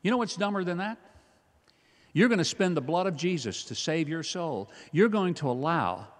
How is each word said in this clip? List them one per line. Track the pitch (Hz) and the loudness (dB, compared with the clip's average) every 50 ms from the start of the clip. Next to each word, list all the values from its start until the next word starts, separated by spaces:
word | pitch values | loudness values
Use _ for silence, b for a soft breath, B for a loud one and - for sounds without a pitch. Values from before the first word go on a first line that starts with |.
You | - 185 | 2 2
know | 247 | 0
what's | 247 233 - - | 0 0 -2 -2
dumber | 175 202 202 202 196 185 | -2 -2 0 0 -2 -2
than | 175 175 175 | -2 -2 -2
that? | 190 214 226 - - - - - _ _ _ _ _ _ _ _ _ b b b b b b b b b | -4 -6 -6 -10 -16 -20 -20 -20 _ _ _ _ _ _ _ _ _ b b b b b b b b b
You're | b 147 208 | b 4 6
gonna | 254 233 190 160 | 6 6 2 2
spend | - - - 190 185 175 | 0 0 0 0 2 2
the | 151 | 0
blood | 127 135 165 175 185 | 0 0 0 0 0
of | 190 165 | 0 -2
Jesus | 135 156 185 185 156 120 110 90 - - | -2 -2 -2 -2 0 -2 -6 -6 -6 -10
to | - 117 | -10 -8
save | - - 165 156 165 160 147 | -6 -4 -2 0 -2 -2 -2
your | 160 165 151 | -4 -6 -6
soul. | - - 180 170 160 135 98 101 B B B B B | -6 -6 -6 -6 -4 -4 -6 -8 B B B B B
You're | B 151 208 | B 4 4
going | 233 208 214 190 180 165 | 6 4 2 2 0 0
to | - 147 131 | 0 0 -2
allow | 120 127 139 160 170 160 113 87 90 92 104 - - | 0 0 0 0 0 2 0 0 -2 -4 -10 -16 -20